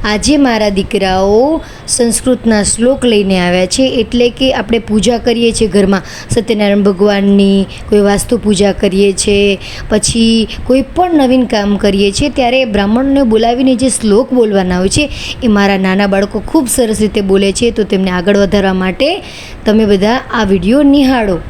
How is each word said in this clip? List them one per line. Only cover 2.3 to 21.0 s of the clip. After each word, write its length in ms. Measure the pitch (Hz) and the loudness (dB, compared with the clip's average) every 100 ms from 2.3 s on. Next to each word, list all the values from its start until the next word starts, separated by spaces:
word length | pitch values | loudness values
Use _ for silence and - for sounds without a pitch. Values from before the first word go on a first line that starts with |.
| 247 233 214 | 0 0 0
શ્લોક 420 | 196 - 240 277 | 0 0 0 2
લઈને 340 | 247 214 196 190 | 2 2 2 0
આવ્યા 260 | 180 180 185 | 0 0 -2
છે, 160 | - | 0
એટલે 480 | 262 262 214 240 240 | 0 0 -2 0 0
કે 220 | 233 262 | 0 -2
આપણે 260 | - 196 226 | -2 -2 -4
પૂજા 400 | 214 214 208 233 | 0 0 0 0
કરીએ 340 | 247 233 233 | -2 0 0
છીએ 160 | - 220 | 0 0
ઘરમાં, 340 | 208 190 190 - - - | 2 2 0 -4 -16 -4
સત્યનારાયણ 520 | 233 226 214 202 202 | -4 -2 0 2 2
ભગવાનની, 840 | 202 180 208 202 202 196 196 196 190 - - | 0 2 0 2 2 4 4 2 -2 -8 0
કોઈ 120 | 208 | 2
વાસ્તુ 380 | 202 202 - 233 | 2 0 0 -2
પૂજા 340 | 208 190 202 | 0 2 0
કરીએ 400 | 185 202 190 202 | 0 -2 2 0
છીએ, 460 | 190 - 202 202 190 - - - | 0 0 0 0 -2 -8 -12 -4
પછી 600 | 214 - 233 226 226 214 - - | -2 0 0 2 2 -2 -6 0
કોઈ 160 | 262 | 0
પણ 320 | 269 - 359 | 0 -2 0
નવીન 300 | 320 254 262 | 2 2 2
કામ 320 | 233 220 202 202 | 0 -2 0 0
કરીએ 360 | 202 196 202 | 0 2 0
છીએ, 160 | 196 285 | 0 -2
ત્યારે 360 | 277 240 254 | 0 0 0
બ્રાહ્મણને 580 | 254 202 202 226 277 277 | 0 0 0 0 2 2
બોલાવીને 520 | 254 220 233 240 262 | 2 2 2 2 2
જે 140 | 254 262 | 2 0
શ્લોક 460 | - 220 202 262 | 0 2 2 2
બોલવાના 440 | 254 220 196 185 180 | 2 2 2 0 0
હોય 100 | 190 | 0
છે, 220 | - - - - - | 0 -2 -6 -10 -4
એ 60 | 247 | 0
મારા 300 | 202 196 196 | 2 2 0
નાના 280 | 190 190 202 | 0 0 0
બાળકો 320 | 196 202 214 | 0 -2 -6
ખૂબ 300 | - 320 247 | -2 -2 0
સરસ 320 | - 233 214 | -2 -2 0
રીતે 200 | 214 220 | -2 -2
બોલે 320 | 196 196 196 | 0 2 0
છે, 180 | 190 233 | 0 -2
તો 120 | 226 | 0
તેમને 280 | 202 190 190 | -2 -2 -2
આગળ 260 | 180 175 202 | -2 0 2
વધારવા 360 | 196 202 190 | 2 0 0
માટે 500 | 190 185 180 277 381 - - - - - | 0 -4 -2 -2 -2 -10 -18 -18 -6 0
તમે 180 | 214 | 2
બધા 360 | 214 202 208 254 - | 2 2 2 -2 -4
આ 100 | 240 | -4
વીડિયો 380 | 208 196 180 269 | 0 0 2 4
નિહાળો. 560 | 285 285 | 4 4